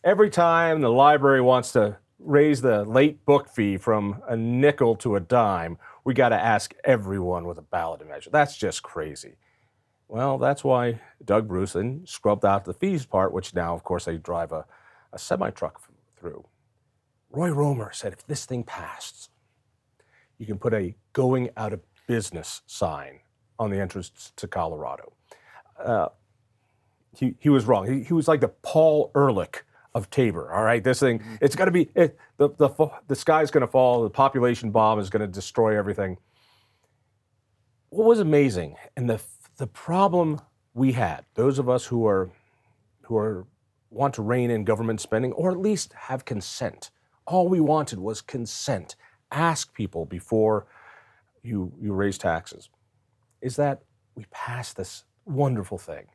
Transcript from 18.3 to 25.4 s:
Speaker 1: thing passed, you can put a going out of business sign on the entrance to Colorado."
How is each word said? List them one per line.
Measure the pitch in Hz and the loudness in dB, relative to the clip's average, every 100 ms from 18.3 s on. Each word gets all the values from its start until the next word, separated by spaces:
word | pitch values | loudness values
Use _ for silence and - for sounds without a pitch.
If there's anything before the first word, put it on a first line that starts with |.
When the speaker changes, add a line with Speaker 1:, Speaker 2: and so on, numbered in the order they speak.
| 147 | -10
Speaker 1:
thing | - 123 | -6 -8
passed, | 117 - 80 - - - - _ _ _ _ _ _ _ _ _ _ _ | -8 -12 -14 -14 -18 -20 -20 _ _ _ _ _ _ _ _ _ _ _
you | 107 | -10
can | 98 | -4
put | - | -2
a | 107 90 - _ | -2 -4 -8 _
going | - 127 131 120 - | 0 2 0 -2 -6
out | 110 | -8
of | 98 _ _ - | -8 _ _ -4
business | 117 - 85 - - _ | -4 -4 -12 -12 -16 _
sign | - 87 73 67 67 _ _ _ - | -6 -4 -4 -12 -20 _ _ _ -8
on | 110 | -4
the | 98 | -4
entrance | 92 98 90 _ - - | -6 -8 -14 _ -20 -16
to | 104 | -10
Colorado." | 92 82 78 65 67 - _ _ - | -6 -6 -8 -10 -12 -16 _ _ -20